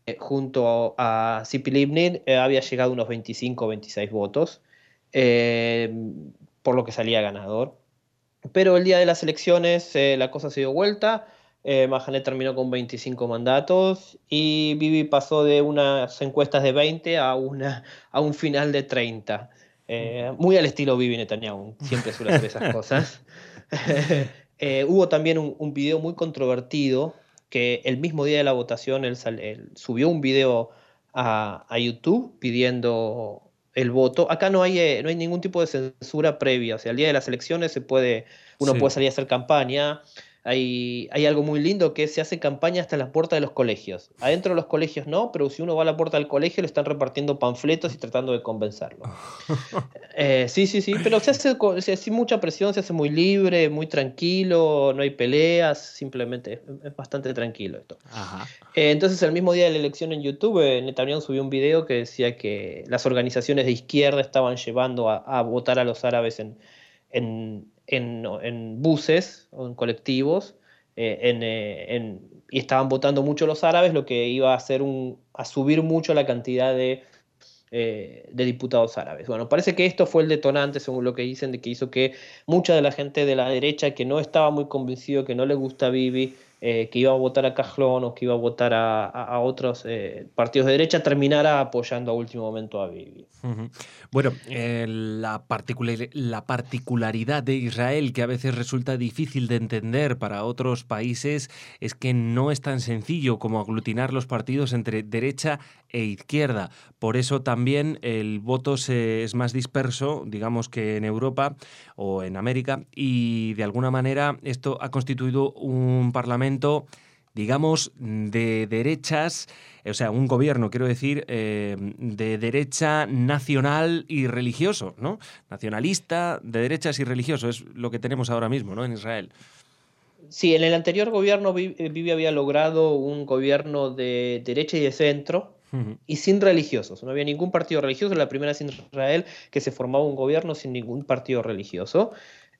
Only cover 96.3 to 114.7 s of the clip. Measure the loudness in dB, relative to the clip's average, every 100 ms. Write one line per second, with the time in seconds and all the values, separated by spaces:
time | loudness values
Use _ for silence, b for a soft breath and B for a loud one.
96.3 | -4 -4 -4 -4 -8 -4 -2 0 -2 -2
97.3 | -2 0 -2 -2 -2 0 0 -2 -2 -2
98.3 | -2 -2 -4 -2 -4 -2 -4 -4 -4 -4
99.3 | -2 0 0 0 -4 -2 0 0 0 -4
100.3 | -4 -4 -2 -2 -2 -4 -4 -4 -4 -2
101.3 | -4 -6 B B B -10 -4 0 0 2
102.3 | 0 0 0 -2 -4 -4 -4 -4 -2 -2
103.3 | -2 -2 -2 -2 -4 -2 -2 -2 -2 -2
104.3 | -4 -2 -2 0 -2 -2 -4 -4 -4 -4
105.3 | -2 -4 -4 B B B -6 -4 -6 -4
106.3 | 0 0 -2 -6 B B B -2 0 0
107.3 | -2 0 0 2 0 0 -4 -4 -4 -4
108.3 | -4 -2 -2 0 -2 0 -2 0 -2 -2
109.3 | -2 -2 -2 -4 -2 -2 -2 -4 -4 -8
110.3 | -6 -4 -4 -4 -4 -4 -2 -2 -2 -2
111.3 | -2 -4 -6 B B B B -6 -4 -4
112.3 | -4 -2 -2 -2 -6 -8 -6 -2 0 0
113.3 | -2 -4 -4 -4 -2 -2 0 0 0 -2
114.3 | -4 -6 -6 -4